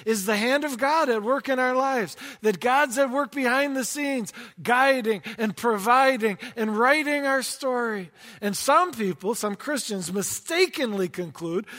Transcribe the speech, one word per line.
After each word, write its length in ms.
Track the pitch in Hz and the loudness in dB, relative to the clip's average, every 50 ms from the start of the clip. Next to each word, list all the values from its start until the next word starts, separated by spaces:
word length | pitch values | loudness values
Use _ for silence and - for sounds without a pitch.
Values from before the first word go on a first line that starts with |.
| - | -4
is 220 | 214 226 214 185 202 | -2 -2 0 0 0
the 100 | 220 202 | 0 0
hand 260 | 220 247 269 294 294 | 2 2 2 2 0
of 140 | 294 269 214 | -2 -2 -2
God 320 | 254 277 302 320 311 269 | 0 2 2 2 2 2
at 140 | 233 220 202 | 0 0 0
work 260 | 220 269 277 - - | 0 0 0 0 -2
in 80 | 269 254 | 0 0
our 180 | 254 254 247 | 2 2 2
lives, 400 | 254 269 269 269 254 208 151 - - - 277 - - - | 2 0 0 0 0 -2 -4 -6 -12 -16 -16 -14 -2 0
that 160 | 214 208 165 | 0 0 0
God's 400 | - 240 254 269 294 285 220 254 | 0 2 4 4 2 2 2 0
at 100 | 277 262 | 0 2
work 220 | 240 285 285 247 | 2 0 -2 -2
behind 440 | - 285 262 240 240 269 285 285 269 | -2 -2 0 2 2 2 2 0 0
the 80 | 269 247 | -2 -4
scenes, 480 | - - 294 285 285 277 254 214 - - - - - - - | -4 -4 -4 -2 -2 -2 -2 -4 -6 -10 -14 -18 -20 -18 -8
guiding 640 | 147 - 240 247 262 269 269 262 226 220 214 190 - 220 220 - | 0 2 4 4 4 4 4 2 2 0 -2 -2 -4 -10 -6 -4
and 180 | 226 214 180 - | -2 -2 -2 0
providing 800 | - 240 226 202 190 220 240 262 269 262 269 240 214 220 196 175 233 247 - | 0 0 0 2 2 4 6 6 6 6 4 4 0 0 -2 -2 -8 -12 -6
and 220 | 233 220 214 214 214 | -4 -2 -2 2 4
writing 480 | 233 254 285 311 302 285 294 285 277 | 4 4 4 4 2 0 0 0 0
our 160 | 277 269 269 | 0 0 0
story. 680 | 240 - - - - 262 254 247 240 226 214 202 185 160 - - - 233 220 170 | -2 -4 -8 -4 -4 -2 -2 -2 -2 -2 -4 -6 -8 -10 -14 -20 -20 -20 -14 -6
And 140 | - 208 196 | -4 -4 -4
some 360 | - - - 277 320 359 359 | -2 2 4 4 4 4 2
people, 420 | 277 226 220 190 175 - - 190 233 | 0 -2 -2 -2 -2 -4 -4 -4 -4
some 220 | - - 208 202 | -2 -4 -4 -4
Christians, 580 | 196 - 262 302 254 - - 214 190 180 156 185 | -6 -4 -4 -4 -4 -4 -6 -6 -6 -6 -4 -4
mistakenly 960 | 202 185 - - - - - 330 339 381 339 - - 285 233 208 196 190 175 | -4 -4 -4 -6 -8 -6 -4 0 2 2 2 0 -2 -4 -2 -2 -2 -4 -4
conclude 560 | - - 180 165 135 - 165 165 165 190 220 - - | -4 -6 -8 -8 -10 -10 -8 -4 -4 -4 -6 -6 -12